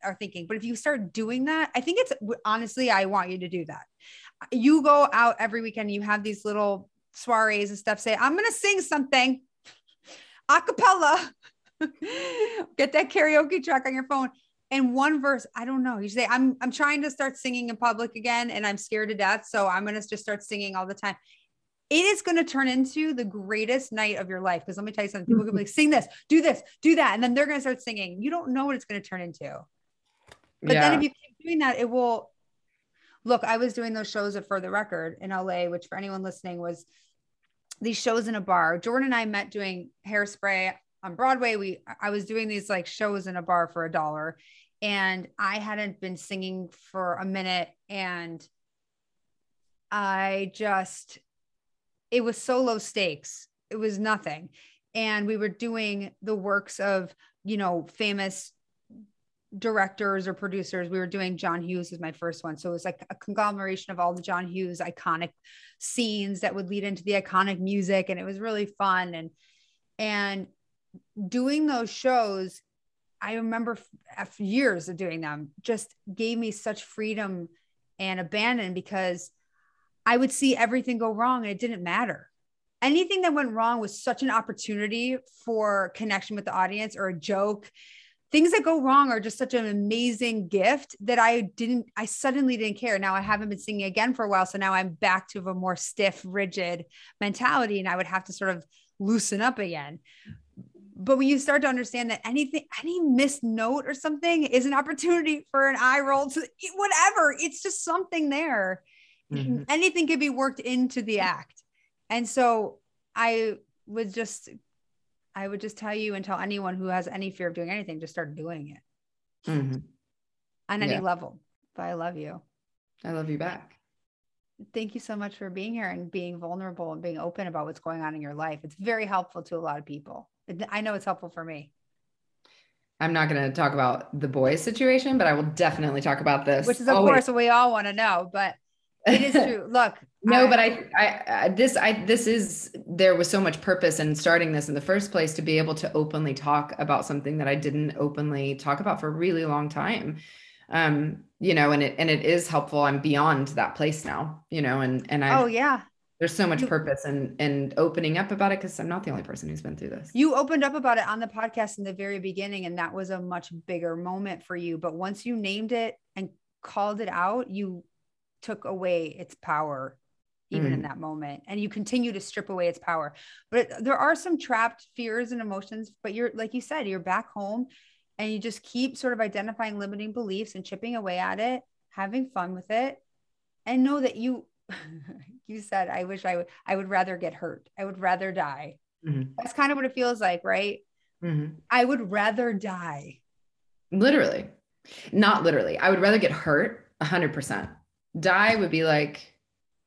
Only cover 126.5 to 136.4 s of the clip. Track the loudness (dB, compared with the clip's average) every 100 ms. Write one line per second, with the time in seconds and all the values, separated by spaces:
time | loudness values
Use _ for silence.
126.5 | -8 -8 -8 -8 -8 -8 -6 -8 -6 -6
127.5 | -6 -8 -8 -8 -6 -6 -8 -10 -8 -6
128.5 | -8 -12 -8 -4 -2 0 -2 -2 -12 -8
129.5 | -6 -6 -6 -8 -16 -14 -16 -18 _ -16
130.5 | -12 -6 -4 -4 -4 -4 -6 -8 -12 -12
131.5 | -12 -16 _ _ _ _ _ _ _ _
132.5 | _ _ _ _ _ 0 2 2 2 0
133.5 | 2 0 4 2 2 -6 -6 -2 2 4
134.5 | 2 0 2 4 4 4 4 4 4 0
135.5 | 2 2 2 0 0 0 2 2 2